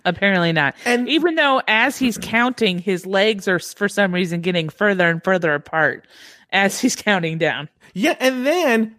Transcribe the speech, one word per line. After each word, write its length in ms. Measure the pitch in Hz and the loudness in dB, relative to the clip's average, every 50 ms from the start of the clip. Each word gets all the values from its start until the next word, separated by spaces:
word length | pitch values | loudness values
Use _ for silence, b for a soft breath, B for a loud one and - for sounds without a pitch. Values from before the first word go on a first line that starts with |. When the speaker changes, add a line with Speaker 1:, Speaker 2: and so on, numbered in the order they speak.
| - | -4
Speaker 1:
apparently 480 | 180 175 - 196 202 196 180 170 170 | -4 -2 0 0 2 2 2 2 2
not. 220 | 165 160 143 135 - - - | 2 2 2 0 -2 -2 -2
Speaker 2:
And 240 | 247 247 240 247 226 | 0 0 0 0 0
Speaker 1:
even 280 | 285 320 302 349 320 | 0 0 0 0 0
though 260 | 320 294 285 262 262 - | 2 2 2 2 0 0
as 320 | - 214 220 240 277 - - | 0 2 2 2 0 0 -2
he's 200 | 262 247 202 - | -2 -2 -2 -4
counting, 600 | - - - 233 240 254 247 - 226 190 180 175 | -6 -4 -2 0 0 0 0 0 0 0 0 -2
his 280 | 170 208 185 175 185 | -4 -4 -4 -4 -4
legs 420 | 185 196 190 202 220 220 196 - 202 | -2 0 2 2 2 0 -2 -2 -2
are 80 | 180 | -2
s-, 160 | 165 - - | -2 -2 -8
for 160 | - - 202 202 | -8 -4 -4 -2
some 240 | - 208 202 185 | 0 0 0 0
reason 300 | 180 180 190 165 170 170 | 0 0 -2 -2 -2 -4
getting 260 | 165 185 180 175 160 156 | -2 -2 -2 -2 -2 -4
further 400 | - - 208 208 196 185 175 170 | -4 0 0 0 2 2 2 2
and 160 | 165 160 - | 2 0 0
further 300 | 185 190 180 165 160 147 | 0 0 2 2 0 0
apart 520 | 143 - - - 160 156 139 - - _ B B B B B B B B B | -2 -4 -4 0 0 2 0 0 -4 _ B B B B B B B B B
as 260 | - 190 196 196 196 - | 0 2 2 2 0 0
he's 140 | - 254 - | -2 -2 -2
counting 420 | - - 214 202 185 165 160 160 160 | -2 -2 0 0 0 0 -2 -2 0
down. 300 | 165 151 113 131 147 - _ _ b b b | -2 -2 -2 -4 -8 -12 _ _ b b b
Speaker 2:
Yeah, 200 | 185 220 320 311 - | -2 -2 -2 0 2
and 260 | 247 262 262 254 247 | 0 0 0 0 0
then 500 | 285 330 359 330 269 233 226 220 220 - | 0 0 2 2 2 2 2 0 -2 -6